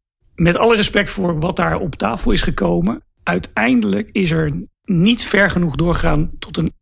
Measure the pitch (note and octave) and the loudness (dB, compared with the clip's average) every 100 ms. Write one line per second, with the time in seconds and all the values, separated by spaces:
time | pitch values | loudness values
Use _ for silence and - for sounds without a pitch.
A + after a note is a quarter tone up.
0 | _ _ _ - E3+ F3 A3+ A3 G3+ G#3 | _ _ _ 0 2 4 4 4 2 0
1 | G3+ - F3+ D#3 F3 F#3 E3 - F#3+ - | -2 -2 -2 -2 -2 -2 -2 -2 -4 -4
2 | G3+ A3 - - - - F3 F3 F3+ D#4+ | -4 0 0 2 0 0 0 0 0 -4
3 | - _ - F3+ - - A#3 B3+ G#3+ G3+ | -10 _ -4 -4 -4 -2 0 2 0 -2
4 | G#3+ G#3+ F3+ D#3+ D#3 E3+ - _ - E3+ | -2 -2 0 0 -2 -4 -10 _ -2 2
5 | G3 A#3+ - G3 G3 F3+ F3 B2+ E3+ D#3+ | 2 2 0 2 2 2 0 0 0 2
6 | E3+ D3+ E3+ - - - D#3+ - | 2 2 0 -4 -10 -4 -4 -6